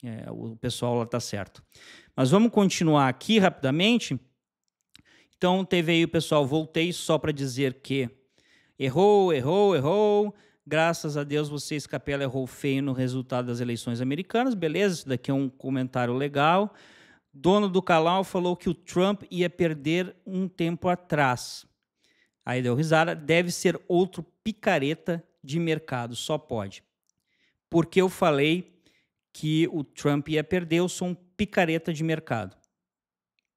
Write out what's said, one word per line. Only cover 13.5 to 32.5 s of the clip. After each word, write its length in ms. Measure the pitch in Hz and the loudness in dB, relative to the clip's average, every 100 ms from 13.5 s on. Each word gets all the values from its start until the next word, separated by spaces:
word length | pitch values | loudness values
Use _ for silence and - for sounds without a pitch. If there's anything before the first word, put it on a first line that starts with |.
| 120 | -4
eleições 400 | 123 113 - 120 | -4 -6 -4 -4
americanas. 540 | 127 151 190 226 262 | -4 -4 -2 0 0
Beleza, 400 | 214 165 160 202 170 | -2 -2 0 0 -2
isso 120 | 135 | -4
daqui 220 | 123 - | -4 -2
é 40 | |
um 140 | 135 135 | -2 -2
comentário 640 | - 135 131 127 127 120 | -6 -6 -4 -4 -2 -2
legal. 640 | 123 143 143 147 185 208 - - - - _ _ | -2 -2 2 2 2 0 -6 -20 -20 -20 _ _
Dono 360 | 139 165 208 202 | -2 2 4 4
do 120 | 185 | 0
canal 440 | 185 165 165 185 | 2 4 4 2
falou 320 | 185 190 175 180 | 0 -2 -2 -2
que 120 | 196 | -4
o 60 | |
Trump 480 | 165 - 175 190 202 - | -6 -4 0 0 0 -4
ia 180 | 175 175 | -2 -2
perder 680 | - 170 156 139 170 185 - - | 0 -2 -2 -2 -2 -2 -10 -8
um 220 | 185 190 | -4 -4
tempo 400 | - 165 170 180 | -4 -4 -2 -2
atrás. 760 | 180 - 151 135 123 - - - _ _ _ _ _ _ _ | -2 -2 0 2 0 -6 -16 -20 _ _ _ _ _ _ _
Aí 160 | - 127 | -6 -4
deu 140 | 123 | -2
risada. 400 | 120 156 160 165 | 0 2 2 2
Deve 380 | 170 143 165 175 | -2 0 2 0
ser 280 | - 185 165 - | 0 0 0 0
outro 380 | 175 185 - 160 _ | 0 0 -4 -14 _
picareta 840 | 220 208 - 165 139 - - 165 - _ | -8 -4 0 2 0 -4 -4 -6 -8 _
de 180 | 135 165 | -6 -2
mercado, 560 | 165 156 - 127 120 120 | -2 -2 -4 -6 -6 -8
só 200 | - 151 | -6 -6
pode. 460 | - 117 98 - _ _ _ _ _ _ _ _ - | -4 -6 -6 -12 _ _ _ _ _ _ _ _ 0
Porque 300 | 165 165 185 | 0 2 2
eu 80 | 185 | 2
falei 680 | - 175 143 151 175 180 _ _ _ _ _ _ | 2 2 4 2 0 -4 _ _ _ _ _ _
que 360 | - 156 156 165 | -8 0 2 2
o 140 | 160 | -2
Trump 460 | 135 - 147 143 147 | -8 -4 -2 -2 -2
ia 120 | 151 | -4
perder, 360 | 151 185 170 170 | -2 -4 0 0
eu 100 | 180 | 0
sou 200 | - 180 | -2 -6
um 60 | |
picareta 800 | 175 _ - 202 - 170 165 165 | -6 _ -6 -2 0 2 0 -2
de 100 | 151 | -4
mercado. 540 | 160 160 - 117 95 | -2 -2 -4 -6 -6